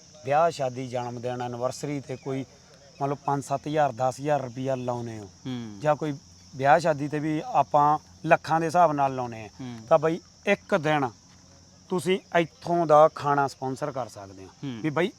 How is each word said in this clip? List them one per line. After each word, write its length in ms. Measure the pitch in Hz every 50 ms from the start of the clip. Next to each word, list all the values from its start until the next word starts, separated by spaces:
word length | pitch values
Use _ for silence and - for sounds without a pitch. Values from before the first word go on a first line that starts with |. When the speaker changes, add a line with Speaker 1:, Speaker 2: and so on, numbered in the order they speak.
| - - - - -
Speaker 1:
ਵਿਆਹ 240 | 131 139 151 170 170
ਸ਼ਾਦੀ, 380 | 156 - 135 127 123 127 135 123
ਜਨਮ 340 | 117 123 123 123 120 120
ਦਿਨ, 200 | 113 123 123 123
ਐਨਵਰਸਰੀ 580 | 123 120 120 120 123 127 123 - - 143 147 139
ਤੇ 160 | 123 - 131
ਕੋਈ 300 | 120 - 139 135 135 127 - - - - - - - - - - -
ਮੰਨ 80 | 143 139
ਲਓ 80 | 143 - -
ਪੰਜ 180 | 143 143 143 127
ਸੱਤ 240 | - 139 135 - 151
ਹਜ਼ਾਰ, 240 | 147 156 147 139
ਦਸ 280 | 117 113 127 127 123 -
ਹਜ਼ਾਰ 220 | 139 151 147 139
ਰੁਪਈਆ 340 | 131 123 113 131 131 135 131
ਲਾਉਂਦੇ 440 | 127 123 123 120 120 120 117 110 107
ਹੋ 40 | 101
Speaker 2:
ਹੂੰ। 560 | 92 - - - 131 127 120 117 110 104 98
Speaker 1:
ਜਾਂ 160 | 131 151 151
ਕੋਈ 180 | 135 160 151 143 135 - - - - - - -
ਵਿਆਹ 240 | 131 131 139 151 175
ਸ਼ਾਦੀ 280 | 156 170 151 135 147 143
ਤੇ 120 | 151 151
ਵੀ 220 | 147 156 151 156 -
ਆਪਾਂ 520 | - - 151 135 - - 147 147 147 151 147 - - - - -
ਲੱਖਾਂ 340 | 156 165 151 - - 160 165
ਦੇ 60 | 165
ਹਿਸਾਬ 260 | 160 151 175 175 156
ਨਾਲ 240 | 147 143 139 139 131
ਲਾਉਂਦੇ 280 | 127 123 120 117 110 110
ਆ, 40 | 101
Speaker 2:
ਹੂੰ। 320 | - - 131 123 120 113 110 107
Speaker 1:
ਤਾਂ 100 | 165 156
ਬਾਈ 200 | 147 160 165 - - - - _ -
ਇੱਕ 300 | 208 202 - - - 208
ਦਿਨ 340 | 180 139 156 151 147 135 120 104 - - - - - - - - - - - - - - -
ਤੁਸੀਂ 300 | 190 180 - 180 185 208 - - - 175
ਇੱਥੋਂ 460 | 170 - - - - 165 175 170 170
ਦਾ 240 | 151 151 147 156 160 -
ਖਾਣਾ 320 | - 147 147 143 143 139 131
ਸਪਾਂਸਰ 440 | - - 135 131 135 120 151 147
ਕਰ 160 | 123 135 120 107
ਸਕਦੇ 360 | - 104 98 98 98 95 95
ਹੋ। 60 | 90 - _ -
Speaker 2:
ਹੂੰ। 180 | 139 120 110
Speaker 1:
ਵੀ 80 | 101 156
ਬਾਈ 220 | 135 151 180 151 -